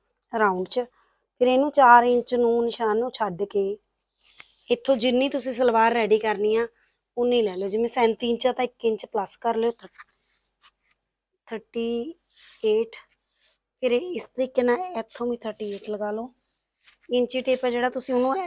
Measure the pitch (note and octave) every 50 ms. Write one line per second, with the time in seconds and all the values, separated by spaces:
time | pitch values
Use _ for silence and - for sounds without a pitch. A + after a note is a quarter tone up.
0 | _ _ _ _ _ _ - A3 G#3+ G3 F#3 F3+ F#3 - - B3+ A#3+ - _ _
1 | _ _ _ _ _ _ _ - B3 B3+ B3+ C4 C#4+ D4+ - D4 C4 A#3+ A#3+ A#3+
2 | A#3+ B3 B3 A#3+ A#3 - B3 A#3+ A#3+ A#3 A#3 A#3+ A#3 A#3 A3+ - A#3 G#3+ G#3+ A3+
3 | A#3+ B3+ - - A3 G3 F3 E3 G3+ G3+ - G3+ G3 G3 G#3 - _ _ _ _
4 | _ _ _ _ - - - - - - _ _ _ - B3 A#3+ - - C4+ A3
5 | G#3+ C4 A#3+ B3+ C4+ C#4+ - C4+ A#3 C4 A#3+ A3+ C4 A#3+ A3+ A3 A3+ A#3 A#3 A#3+
6 | A3 G3 G#3+ G#3+ A3+ G#3+ G#3 F#3+ G#3 G#3+ A3 A3+ A#3 A#3 _ _ _ _ _ _
7 | _ _ _ A#3+ A#3+ B3 B3 A#3+ A3 F#3+ F3+ F3+ G3 G3 G3 A3 A#3 A3+ - C4
8 | A#3 A3+ G#3+ - B3 A#3 A#3 A3+ - B3+ B3 - B3 B3 - _ - A3+ A3 G3+
9 | - - - G#3+ F#3+ - - - - A#3 A3+ A3+ A3+ A#3 A#3 _ - F#3 _ -
10 | - _ _ _ _ _ _ _ _ _ _ _ _ _ _ _ _ _ _ _
11 | _ _ _ _ _ _ _ _ _ - A#3 G#3+ - _ - A#3 A#3 A#3 A#3 A#3
12 | A#3+ D#4+ E4+ _ _ _ _ _ - - - - - A3 G#3+ A3 A3+ A3+ - -
13 | - _ _ _ _ _ _ _ _ _ _ _ _ _ _ _ B3+ B3 A#3+ A#3+
14 | F4+ F4+ F4 A3 - - _ B3 C4 B3+ - B3+ B3 B3 A#3+ F4+ F#4 F#4 F4+ A3+
15 | A3 _ - - A#3+ A#3+ A#3+ A#3 - A3 G#3 - G#3+ G#3 G3+ G3 - G#3+ G#3 G3
16 | G#3 G#3 G#3 A3 A#3+ B3+ - _ _ _ _ _ _ _ _ _ _ _ _ _
17 | _ - B3 B3 B3 A#3+ - B3+ B3 C4+ B3+ B3+ C4 B3 A#3+ A#3+ B3 B3+ C4 C4
18 | B3 - B3+ B3 B3+ C4 C#4 F#4+ F#4